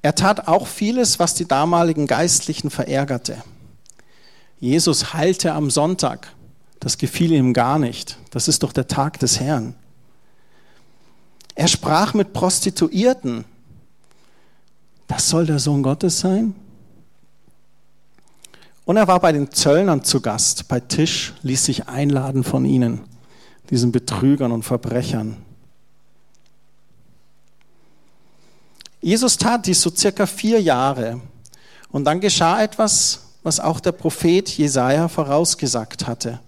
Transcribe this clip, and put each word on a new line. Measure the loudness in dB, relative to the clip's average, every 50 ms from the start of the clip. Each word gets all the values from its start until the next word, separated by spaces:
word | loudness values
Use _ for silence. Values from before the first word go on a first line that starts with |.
Er | 2 0 0
tat | 2 2 2 2 2 2 2
auch | 2 2 2
vieles, | -2 -6 -4 -2 0 0 0 0 0 2 0
was | 0 0
die | 0 -4 -2 0
damaligen | 2 2 2 2 4 4 4 2 2 0 0
Geistlichen | 0 2 2 2 2 0 0 -2 -4 -8 -6 -6 -6
verärgerte. | -4 -4 -4 -2 -2 -2 0 -2 -4 -6 -6 -8 -10 -10 -16 -20 -20 -20 -20 -20 -20 -20 -20 -20 -20 -20 -20 -20 -20 -20 -20 -20 -20 -20 -20 -20 -18 -6
Jesus | -2 2 2 2 4 2 0 0 -2 -4 -2
heilte | 0 0 0 0 0 0 -2 0
am | 0 -2 0
Sonntag. | 0 0 0 0 0 -2 -2 -4 -4 -6 -14 -20 -20 -20 -20 -20 -20 -20 -20 -20 -18 -10
Das | -6 -6 -4 -4
gefiel | -4 -6 -2 0 0 2
ihm | 4 4 4 4 2
gar | 2 2 2 2 0
nicht. | 0 -2 -4 -8 -14 -16 -18 -20 -20 -10
Das | -6 -4 -2 0
ist | 0 0
doch | -2 -2
der | -2 -4 -4
Tag | -4 -2 -2 -2 -4 -2 -2
des | -2 -2 0 -2
Herrn. | -2 -2 -2 -2 -4 -6 -12 -16 -20 -20 -20 -20 -20 -20 -20 -20 -20 -20 -20 -20 -20 -20 -20 -20 -20 -20 -20 -20 -20 -20 -20 -20 -20 -20 -20 -20 -20 -20 -20 -20 -20 -18 -4
Er | -2 0 0
sprach | 0 0 0 2 2 2 2 2 2
mit | 0 -2 0
Prostituierten. | 0 -2 0 0 0 0 -2 -2 0 0 0 0 2 2 2 2 2 0 -4 -6 -6 -6 -10 -14 -20 -20 -20 -20 -20 -20 -20 -20 -20 -20 -20 -20 -20 -20 -20 -20 -20 -20 -20 -20 -20 -20 -20 -20 -20 -20 -20 -20 -20 -20 -12
Das | -10 -6 -2 -2 0
soll | 2 2 2
der | 2 0 0
Sohn | 0 0 0 2 2
Gottes | 0 0 0 0 0 0 0
sein? | 0 0 0 2 0 -2 -4 -6 -16 -20 -20 -20 -20 -20 -20 -20 -20 -20 -20 -20 -20 -20 -20 -20 -20 -20 -20 -20 -20 -20 -20 -20 -20 -20 -20 -20 -20 -20 -20 -20 -20 -20 -20 -20 -20 -20 -20 -20 -20 -20 -20 -14 -4
Und | 0 2
er | 2 4
war | 4 4 4
bei | 4 4
den | 2 2 0 -2
Zöllnern | -2 0 2 4 4 4 4 4 2 0
zu | 0 0 -2 0
Gast. | 0 -2 -2 0 -2 -2 -2 -4 -6
Bei | -4 -4 -4
Tisch | -4 -2 0 0 0 0 0 -4 -6 -10 -12 -10
ließ | -6 -4 -2 0 0
sich | 0 -2 -2 -4 -6
einladen | -4 -2 0 2 0 0 0 -2 -2 -2
von | -2 0 0 0 2
ihnen, | 2 2 2 2 0 -2 -4 -8 -14 -20 -20 -20 -20 -20 -20 -20 -20 -20 -20 -6 -2
diesen | 0 2 2 2
Betrügern | 2 0 -2 -2 -4 0 2 2 2 2 0 -2
und | -2 -4 -4
Verbrechern. | -4 -4 -4 -4 -4 -4 -4 -4 -2 -4 -6 -6 -6 -10 -12 -18 -20 -20 -20 -20 -20 -20 -20 -20 -20 -20 -20 -20 -20 -20 -20 -20 -20 -20 -20 -20 -20 -20 -20 -20 -20 -20 -20 -20 -20 -20 -20 -20 -20 -20 -20 -20 -20 -20 -20 -20 -20 -20 -20 -20 -20 -20 -20 -20 -20 -20 -20 -20 -20 -20 -20 -20 -20 -20 -20 -20 -20 -20 -20 -20 -20 -20 -20 -20 -20 -18 -6
Jesus | 0 0 2 2 2 2 0
tat | 2 2 0 0 0 0
dies | 0 0 2
so | 0 0
circa | -2 0 0 0 0 0 -2
vier | -2 -2 -4 0 2 2 4
Jahre. | 4 4 2 4 2 0 0 -2 -4 -6 -6 -8 -12 -16 -20 -20 -20 -20 -20 -20 -20 -20 -20 -20 -20 -8
Und | -6 0 2
dann | 2 2 2
geschah | 2 0 2 2 2 2 4 2
etwas, | 0 -2 0 -2 0 0 2 0 0 0 -2 -4 -10 -20 -20 -8 -6
was | -4 -4 -2
auch | -2 -2 -4 0
der | -2 -2
Prophet | -4 -2 -4 -4 -4 0 2 4 4 4 2 -2
Jesaja | -2 0 0 0 2 0 2 2 2 2 0
vorausgesagt | 0 -2 -2 -2 0 2 2 2 0 -2 -2 -2 -4 -2 -4 -6 -8 -10 -10 -8 -8
hatte. | -6 -6 -6 -8 -10 -10 -16